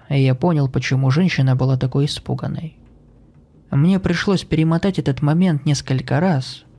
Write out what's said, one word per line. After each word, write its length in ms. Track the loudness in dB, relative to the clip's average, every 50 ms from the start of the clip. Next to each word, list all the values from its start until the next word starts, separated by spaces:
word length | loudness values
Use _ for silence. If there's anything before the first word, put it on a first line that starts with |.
| -8 -2
и 120 | 0 2
я 140 | 2 2 2
понял, 320 | 2 2 0 2 2 0 0
почему 420 | -2 -2 -2 -2 0 0 2 2
женщина 460 | 2 2 2 0 2 2 2 2 2
была 220 | 2 2 0 0 0
такой 280 | 0 -2 0 0 -2
испуганной. 720 | -2 -4 -6 -8 -8 -8 -6 -6 -8 -8 -8 -10 -12 -14 -16 -20 -20 -20 -20 -20 -20 -20 -20 -20 -20 _ -20 -20 _ _ -20 _ -4
Мне 280 | 0 2 2 4 2 2
пришлось 440 | 0 0 -2 -2 0 0 0 0 0
перемотать 560 | -2 0 0 2 2 2 0 0 -2 -2 -2
этот 220 | -2 -2 -2 0
момент 440 | 0 0 2 2 2 2 2 0 0
несколько 540 | 0 -2 -2 -2 -2 -4 -4 -2 -2 -2 0
раз, 460 | 2 2 0 0 -2 -6 -12 -18 -20 -20 -10